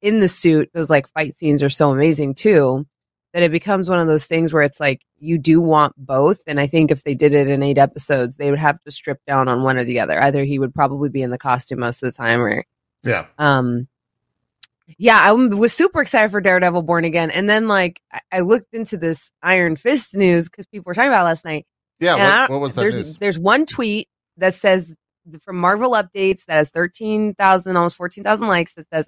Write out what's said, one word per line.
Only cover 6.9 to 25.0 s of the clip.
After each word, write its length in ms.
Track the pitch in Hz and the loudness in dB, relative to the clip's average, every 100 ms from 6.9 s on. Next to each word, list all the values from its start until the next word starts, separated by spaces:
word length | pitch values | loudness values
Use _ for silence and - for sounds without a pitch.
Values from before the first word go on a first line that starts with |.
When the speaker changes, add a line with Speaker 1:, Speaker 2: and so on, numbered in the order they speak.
Speaker 1:
if 120 | 143 | 0
they 120 | 147 | -4
did 180 | 135 147 | 0 2
it 140 | 147 139 | 4 2
in 140 | 139 | 0
eight 160 | 139 139 | 0 2
episodes, 580 | 139 - - 139 123 135 | 2 0 -4 -2 -2 -4
they 140 | 143 | -4
would 80 | 143 | 0
have 240 | 151 156 | 0 -2
to 60 | 151 | -6
strip 300 | - - 131 - | -14 -10 -10 -4
down 220 | 135 131 | -2 0
on 140 | 123 | 0
one 140 | 131 131 | 0 -2
or 60 | |
the 160 | 123 120 | -2 -2
other. 200 | 80 78 | -2 0
Either 220 | 139 143 | 0 0
he 140 | 139 139 | -2 -4
would 160 | 131 | -4
probably 340 | 147 139 139 143 | -2 -2 -2 -6
be 140 | 135 | -4
in 80 | 127 | -6
the 80 | 123 | -6
costume 420 | 135 123 - 123 | -4 -4 -4 -6
most 220 | 120 - | -6 -6
of 100 | 127 | -8
the 40 | - | -6
time 240 | 117 120 | -2 0
or 220 | 113 107 - _ _ _ | 0 -2 -4 _ _ _
Speaker 2:
Yeah. 220 | 127 98 - - | -4 -4 -6 -2
Speaker 1:
um, 500 | 147 135 123 120 131 _ _ _ _ _ _ _ - _ _ - | 2 2 0 -4 -8 _ _ _ _ _ _ _ -20 _ _ 0
yeah, 200 | 226 220 | 4 6
I 60 | 180 | 6
w-, 280 | 226 254 202 | 4 2 2
was 160 | 226 | 0
super 300 | - 370 330 | 2 0 0
excited 280 | - 240 214 | 0 0 0
for 100 | 202 | 0
Daredevil 400 | 190 180 180 175 | 0 2 2 0
Born 220 | 160 170 | -2 -2
Again. 260 | 165 165 160 | 0 -2 -2
And 180 | 175 202 | -2 0
then, 200 | 214 226 | 0 0
like, 340 | 202 180 - _ | 0 -2 -6 _
I, 80 | - - | -20 -8
I 80 | 185 | -4
looked 340 | 180 220 - | 0 0 -2
into 220 | 226 220 190 | -12 -10 -8
this 320 | 165 160 - _ | -6 -6 -12 _
Iron 340 | 175 185 175 156 | -2 0 0 -2
Fist 380 | 240 285 - | -2 -2 -4
news 340 | 196 185 170 170 | 0 2 2 -2
'cause 160 | - 185 | -10 -20
people 180 | 208 175 | -16 -8
were 40 | |
talking 140 | 185 269 | -2 2
about 140 | 220 | 2
it 40 | 175 | 2
last 180 | 160 165 | -2 -6
night. 200 | 151 - _ _ _ | -10 -10 _ _ _
Speaker 2:
Yeah, 140 | 170 | 0
Speaker 1:
And 80 | 156 | 4
Speaker 2:
what, 100 | 196 | 4
Speaker 1:
I 60 | 214 | 4
don't, 100 | 269 | 2
Speaker 2:
what 100 | 139 | -2
was 140 | 139 | -4
that 60 | - | -2
Speaker 1:
there's, 160 | 202 123 | -2 -2
Speaker 2:
news? 180 | 156 - | -8 -6
Speaker 1:
there's 200 | 202 165 | -6 -2
one 260 | 185 254 | 2 2
tweet 440 | 311 - 226 214 - _ _ _ | 0 -4 -4 -4 -8 _ _ _
that 160 | 185 | -2
says, 380 | 185 202 185 165 160 | 0 2 2 0 -14